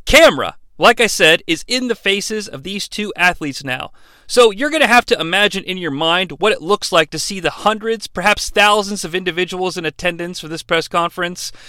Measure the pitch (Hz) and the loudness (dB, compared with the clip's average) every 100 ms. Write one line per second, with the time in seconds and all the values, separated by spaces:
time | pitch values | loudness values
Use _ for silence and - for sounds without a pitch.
0 | - 285 311 143 92 - - - 190 240 | 4 6 6 4 -4 -8 -14 2 4 4
1 | 214 - 165 175 - 165 - 254 254 220 | 2 4 4 4 2 -4 -2 -4 -2 -2
2 | 196 202 - 214 202 139 160 202 - - | -2 -2 -2 -6 -8 -12 -8 -8 -8 -6
3 | 208 - 180 170 151 131 139 127 - - | -6 -2 -2 -2 -6 -8 -8 -8 -10 -18
4 | - _ - 240 233 196 294 311 233 240 | -20 _ 0 4 4 4 -2 2 4 4
5 | - - 160 185 208 196 180 185 170 139 | 2 -2 0 2 0 0 -8 -6 -4 -2
6 | 160 175 185 143 208 - 160 202 - 175 | 0 0 -2 -2 0 0 0 -2 2 2
7 | 160 156 - 190 160 - 214 220 220 226 | 2 -2 -8 -4 -4 0 0 0 -2 -4
8 | - - 190 208 - 214 208 214 196 202 | -6 -2 0 0 -2 2 4 4 0 -6
9 | 170 180 180 165 180 185 185 185 160 - | -6 -6 -4 -4 -4 -4 -4 -4 -6 -4
10 | 180 170 170 180 156 160 - 165 - 175 | -4 -4 -8 -10 -10 -10 -2 -2 0 -2
11 | 170 - 175 - - - | -2 -2 -6 -6 -12 -14